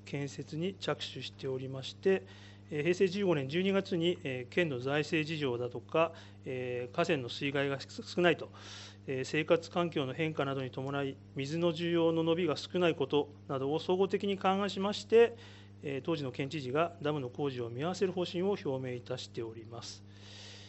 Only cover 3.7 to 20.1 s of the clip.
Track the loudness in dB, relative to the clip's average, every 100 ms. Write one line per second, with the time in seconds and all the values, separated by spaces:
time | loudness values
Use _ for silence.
3.7 | 2 2 2 2 2 -2 -4 -2 2 2
4.7 | 2 0 0 2 0 0 0 0 0 -2
5.7 | -6 0 2 2 0 -18 -14 -8 -4 -4
6.7 | -4 -4 0 2 2 0 -4 -2 2 0
7.7 | 0 -6 -12 -6 4 6 4 0 -12 -16
8.7 | -14 -16 -12 -6 -4 0 0 4 4 4
9.7 | -2 0 0 -2 -2 -2 0 -2 -2 -4
10.7 | -6 -4 -2 -4 -6 -10 -6 -4 0 2
11.7 | 2 2 4 4 4 4 4 2 0 -2
12.7 | 2 2 2 2 2 2 -4 -6 -2 0
13.7 | 0 2 2 4 2 0 0 2 2 0
14.7 | 0 -2 -2 4 8 8 4 -16 -18 -20
15.7 | -12 -6 -4 -2 -2 -2 -4 -4 -4 -2
16.7 | 2 0 0 -2 -2 -2 -2 -2 -2 -6
17.7 | -4 -4 0 0 0 -2 0 0 0 -2
18.7 | -2 -2 -6 -6 -8 -8 -8 -8 -8 -12
19.7 | -12 -12 -14 -18